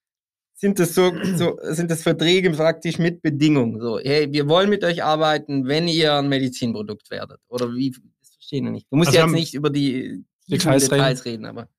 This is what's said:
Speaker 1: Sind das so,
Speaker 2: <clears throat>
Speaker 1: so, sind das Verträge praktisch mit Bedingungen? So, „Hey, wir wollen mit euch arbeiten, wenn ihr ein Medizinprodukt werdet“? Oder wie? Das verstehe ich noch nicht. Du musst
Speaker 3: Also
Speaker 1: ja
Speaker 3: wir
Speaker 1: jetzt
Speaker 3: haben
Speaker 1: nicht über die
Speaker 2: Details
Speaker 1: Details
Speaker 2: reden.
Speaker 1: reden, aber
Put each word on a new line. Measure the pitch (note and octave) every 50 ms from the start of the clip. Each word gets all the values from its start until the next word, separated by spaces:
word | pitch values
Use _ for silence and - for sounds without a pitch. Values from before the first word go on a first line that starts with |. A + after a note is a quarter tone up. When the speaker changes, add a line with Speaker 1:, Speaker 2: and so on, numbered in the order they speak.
| _ _ _ _ _ _ _ _ _ _ _
Speaker 1:
Sind | - - G3 G3 F#3
das | F3 E3 -
so, | F#3 F3+ F3+
Speaker 2:
<clears throat> | F3 E3 G3 F#3 F#3
Speaker 1:
so, | D#3+ F3 E3+ - -
sind | - - D#3 E3 F3 E3
das | E3 D#3+
Verträge | - F3 D#3+ C3+ D#3 E3+ F3+ F#3+ F3+ F3
praktisch | D#3 D3 D#3 E3 D#3+ - - E3+ D#3 -
mit | E3 F3 E3+ -
Bedingungen? | - D#3 C#3+ C3+ D3+ D#3 D3+ C#3 A#2+ A2+ A2 G#2+
So, | A#2 A#2 A2+ -
„Hey, | - C3+ C#3+ D3+ D3+ C#3
wir | C#3+ D3+ C#3+ C#3+
wollen | D#3+ F3+ G3 G3+
mit | G#3 G3 F3
euch | E3+ E3+ E3+
arbeiten, | - D3+ D#3 D#3 D#3+ D#3 D3+ D3 D3 - C#3 C#3 B2+
wenn | B2+ D3 D#3+ E3+ E3+
ihr | D#3+ E3 D#3 D3+ D3
ein | C#3+ C#3 C#3+
Medizinprodukt | C#3 C3+ C3+ B2+ B2+ - B2 A#2 G#2+ G#2+ G#2+ G#2 G#2 - _ -
werdet“? | G#2 G2 G2+ - G2+ - _ -
Oder | A#2+ B2 B2 A#2+ A#2+
wie? | B2 C3+ C3
Das | B2+ - - _ _ _ _ _ _
verstehe | _ - - D3 C3+
ich | B2
noch | A2+
nicht. | A2 A2 - -
Du | C3+
musst | D3 E3+ -
Speaker 3:
Also | C#3+ E3
Speaker 1:
ja | D#3+
Speaker 3:
wir |
Speaker 1:
jetzt | E3
Speaker 3:
haben | D#3+ E3
Speaker 1:
nicht | E3 - -
über | C#3 D3 D3
die | C#3+ C#3+ C#3 C3+ A#2+ B2+ A#2 G#2+ A2 - - _ _ _ _ -
Speaker 2:
Details | - - - C#3+ C3+ C#3 C#3 C3
Speaker 1:
Details | C#3 C#3 C#3 C3 B2+ C3 -
Speaker 2:
reden. | A#2+ A#2 A2 A2
Speaker 1:
reden, | A2+ A2 A#2
aber | A2+ - _